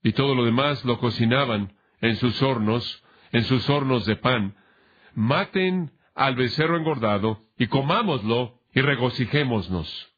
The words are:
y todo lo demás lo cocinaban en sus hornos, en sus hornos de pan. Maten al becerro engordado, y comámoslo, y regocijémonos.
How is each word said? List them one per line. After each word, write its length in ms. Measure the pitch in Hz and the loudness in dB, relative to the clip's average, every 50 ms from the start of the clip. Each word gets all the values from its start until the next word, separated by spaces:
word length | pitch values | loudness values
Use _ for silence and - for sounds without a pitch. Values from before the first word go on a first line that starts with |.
y 120 | - 110 101 | 0 0 0
todo 200 | - 135 139 135 | 2 0 2 2
lo 100 | 127 120 | 2 2
demás 400 | 117 113 127 139 147 143 - - | 2 2 2 0 0 -2 -2 -2
lo 120 | 123 120 | -2 -2
cocinaban 760 | 117 127 117 104 107 117 113 123 139 139 127 110 104 101 98 - _ _ _ _ _ | 0 0 -2 0 2 2 2 4 2 2 0 0 -2 -4 -6 -10 _ _ _ _ _
en 140 | - 117 110 | 0 0 0
sus 260 | 98 123 120 110 - | 2 0 -2 0 0
hornos, 640 | 135 135 131 113 107 107 113 120 113 - - - _ _ _ _ _ _ | 0 0 0 0 0 0 0 0 -2 -6 -14 -16 _ _ _ _ _ _
en 120 | - 123 110 | -2 0 2
sus 260 | 90 131 123 - - | 2 0 0 2 2
hornos 380 | 143 147 135 135 131 120 95 | 0 0 2 0 0 0 0
de 80 | 107 107 | -2 -2
pan. 400 | - - 123 127 113 101 98 98 _ _ _ _ _ _ _ _ _ _ - _ | 0 0 0 0 0 -2 -4 -6 _ _ _ _ _ _ _ _ _ _ -12 _
Maten 800 | - 107 117 143 170 202 - - 185 185 185 185 185 170 143 _ _ _ _ _ | -2 0 2 2 0 0 -2 -2 0 0 0 0 -2 -4 -6 _ _ _ _ _
al 180 | - 135 135 127 | -2 0 0 2
becerro 440 | 123 127 120 - 151 156 160 170 | 0 0 0 0 0 0 0 0
engordado, 680 | 165 160 160 151 127 113 107 104 98 101 110 110 107 _ _ _ - | 0 0 -2 -2 0 0 0 0 2 0 -2 -2 -4 _ _ _ -4
y 80 | 127 | -2
comámoslo, 920 | - - 139 135 143 175 226 240 196 147 120 98 107 117 120 127 113 - _ _ _ _ | 0 0 0 0 2 0 0 0 0 -2 -2 0 0 0 0 -2 -4 -10 _ _ _ _
y 80 | 143 | 0
regocijémonos. 1300 | 131 143 139 113 123 123 - - 127 107 - 147 147 127 117 107 90 87 92 87 76 - - - - _ _ | 2 2 0 0 0 -2 0 -2 -4 0 0 0 0 0 -2 -2 -2 -2 -4 -4 -6 -6 -12 -16 -18 _ _